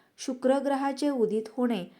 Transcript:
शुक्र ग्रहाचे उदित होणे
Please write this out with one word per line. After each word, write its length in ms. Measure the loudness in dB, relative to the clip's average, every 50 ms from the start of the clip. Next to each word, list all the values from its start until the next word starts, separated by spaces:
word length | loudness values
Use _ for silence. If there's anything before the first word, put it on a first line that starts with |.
| _ _ _ -12
शुक्र 400 | -8 -8 -4 0 2 2 2 4
ग्रहाचे 500 | 2 0 0 0 0 -2 -2 0 0 0
उदित 400 | 2 2 2 2 2 0 -4 -4
होणे 360 | -2 0 0 0 0 -2 -4 -8 -14